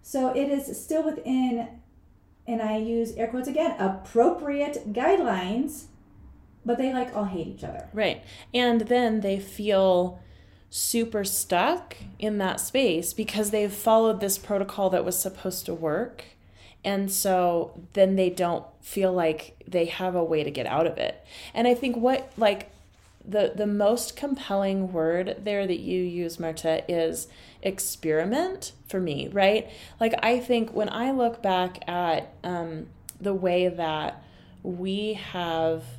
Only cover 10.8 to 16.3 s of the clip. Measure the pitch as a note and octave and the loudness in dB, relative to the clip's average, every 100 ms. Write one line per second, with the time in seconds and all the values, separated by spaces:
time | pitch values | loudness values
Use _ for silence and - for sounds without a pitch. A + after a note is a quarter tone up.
10.8 | - A#3 A3+ A3 G3 - - F3 A#3+ F4 | 0 0 0 -2 -2 -4 0 2 2 0
11.8 | - - - - G#3+ G#3 F#3+ - - C4 | -6 -16 -18 -6 -2 0 0 -2 -2 2
12.8 | B3 D#3+ F3 - G#3+ G#3 G#3 G#3+ G#3 G3+ | 2 2 -2 -4 -4 -2 0 0 -2 0
13.8 | A3+ A3 A3+ F#3+ G3 F#3+ - G3+ G3 - | 4 6 6 2 -2 -2 -2 -2 -2 0
14.8 | F#3+ F3+ - F3 F#3+ F#3+ F#3 F#3 - E3 | 2 2 0 -2 -4 -6 -8 -6 -8 -4
15.8 | D#3+ D#3+ A#3+ - - | -2 -2 -4 -8 -20